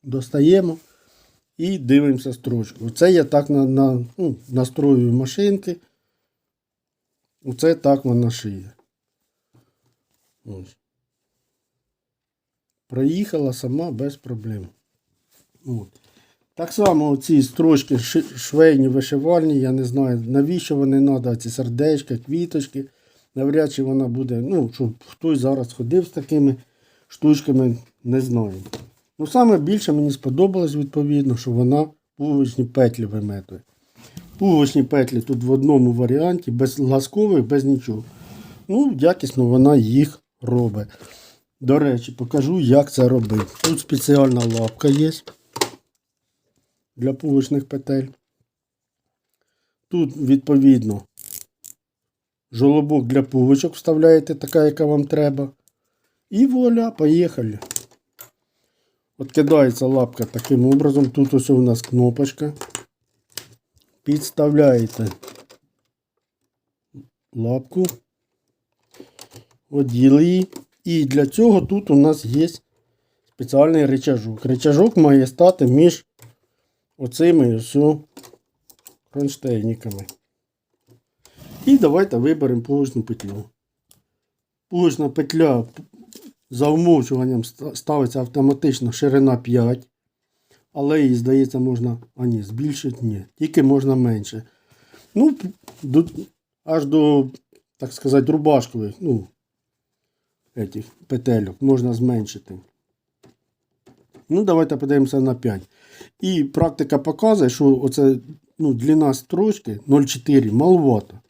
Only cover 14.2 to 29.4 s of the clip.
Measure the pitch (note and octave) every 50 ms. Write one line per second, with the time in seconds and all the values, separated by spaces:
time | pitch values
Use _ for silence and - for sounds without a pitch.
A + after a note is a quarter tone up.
14.2 | _ B2+ B2 A2 G#2 A2+ G#2+ G2+ F#2 E2+ _ _ _ _ _ _ _ _ _ _
15.2 | _ _ _ _ _ _ _ _ _ C3+ A#2+ A2+ G2 F#2 _ _ _ _ _ _
16.2 | _ _ _ _ _ _ _ - E3 E3+ - - G#3 G3 E3+ D3+ D3+ D3 C#3+ C3+
17.2 | - - D#3+ C#3+ C3+ B2+ - - D#3+ D#3+ D#3 C3+ - - C#3 A#2+ A#2 - - E3
18.2 | - - - B2 - - - D3+ D#3+ D#3+ D3+ C3+ C3+ C3 B2+ C3+ C3 - D3+ C#3
19.2 | C#3 E3 F3 E3+ D#3+ D#3 D3 C#3 C3 C3 C3 C3+ C3 A#2+ A#2+ C#3 C3+ C3 B2 A#2
20.2 | A2+ A2+ C3 C#3 C#3+ D3+ F#3 F3 - - D3+ C#3 C#3 C3+ C3+ C3+ C#3 C#3 C3+ B2+
21.2 | A#2+ B2 A#2 A2+ - A#2 A#2 - B2+ A#2+ A#2 B2 C#3+ D#3 D#3 C#3 C#3+ - D3 C3+
22.2 | A#2 C3+ C#3+ E3+ F3 E3+ - D#3 C#3 - - C#3 C3+ - _ _ _ _ _ _
23.2 | _ _ _ C3+ C3+ C#3+ C#3+ D#3 D#3 C#3+ C#3+ - C3+ C3 C3+ C3+ C3+ A#2+ A#2 B2+
24.2 | C3+ B2 B2 A#2 A#2+ D#3 G3 E3+ A#2+ A#2 - - C3 A2+ A2+ _ _ - - _
25.2 | - D#3+ D#3 C3 B2 C3+ C#3 C3+ B2 A#2+ - - A#2+ A#2 D#3+ F#3 F3 F3 _ D#3+
26.2 | C3+ - D#3 D3+ C#3+ C#3 C3 - - _ _ _ _ _ _ _ _ _ - -
27.2 | - D3+ D3+ C#3+ - D3+ C3 C3 C3 B2 A#2 A#2 - _ _ _ _ A#2+ B2 C3
28.2 | B2+ B2+ A#2+ A#2 A2 G2+ F#2 F#2+ F#2 - - - - _ _ _ _ _ _ -
29.2 | D3+ D3 - B3+